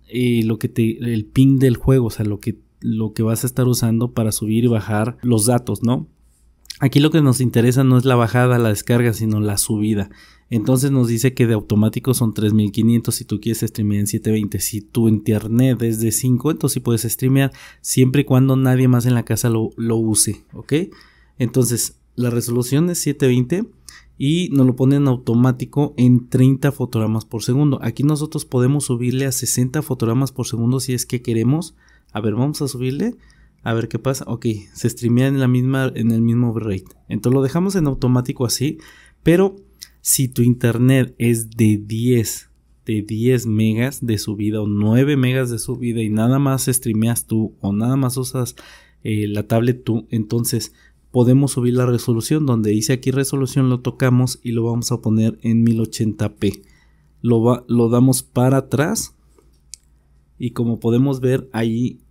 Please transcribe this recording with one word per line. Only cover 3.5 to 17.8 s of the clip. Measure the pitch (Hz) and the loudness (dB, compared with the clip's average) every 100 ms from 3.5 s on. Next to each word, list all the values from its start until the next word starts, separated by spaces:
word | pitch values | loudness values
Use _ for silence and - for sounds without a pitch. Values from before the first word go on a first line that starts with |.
| - 123 | 0 0
usando | 117 113 113 123 | 2 0 0 -2
para | 127 113 | -2 -2
subir | - 107 110 | -2 -2 2
y | 120 | 2
bajar | 110 90 104 110 - | 0 -2 -2 -2 -4
los | 123 113 110 | 0 2 2
datos, | 120 123 104 | 0 -2 -4
¿no? | 117 135 156 _ _ _ _ _ - - | -2 -2 -6 _ _ _ _ _ -18 -2
Aquí | 135 143 | 0 4
lo | 151 | 4
que | 160 | 4
nos | 139 127 | 4 2
interesa | 120 120 120 123 | 2 2 2 4
no | 131 127 | 4 4
es | |
la | 131 | 4
bajada, | 123 113 123 127 120 | 2 2 2 2 2
la | 113 | 2
descarga, | 101 - 120 120 | 0 0 2 2
sino | 104 110 107 | 0 0 0
la | 104 98 | 0 -2
subida. | - 107 107 104 98 - - _ - | -2 -2 0 -2 -4 -10 -20 _ -6
Entonces | 120 117 131 139 | -2 2 2 2
nos | 135 117 | 2 2
dice | 113 127 | 2 0
que | 127 117 | 2 0
de | |
automático | 110 - 104 110 120 131 | 0 0 2 2 0 -2
son | 120 113 | 0 0
tres | 104 107 | 0 2
mil | 107 104 | 2 2
quinientos | 104 113 117 120 - | 0 2 2 0 -6
si | |
tú | - 104 | -4 -6
quieres | 117 110 | -4 -4
streamear | 113 - 104 101 | -4 -4 -2 -2
en | 101 | -2
siete | 113 110 | -2 0
veinte. | 110 101 95 | 0 -2 -4
Si | - 104 | -6 -8
tu | - 120 113 | -6 0 2
internet | 107 - 104 104 117 131 117 | 2 0 -2 0 2 2 2
es | 117 110 | -2 -2
de | 113 | -2
cinco, | - 127 123 147 | 0 0 0 0
entonces | - 139 | -2 -2
sí | 127 | -2
puedes | 120 113 | -2 -2
streamear, | 110 - 131 135 135 - - - | -2 -2 0 2 0 -4 -20 -14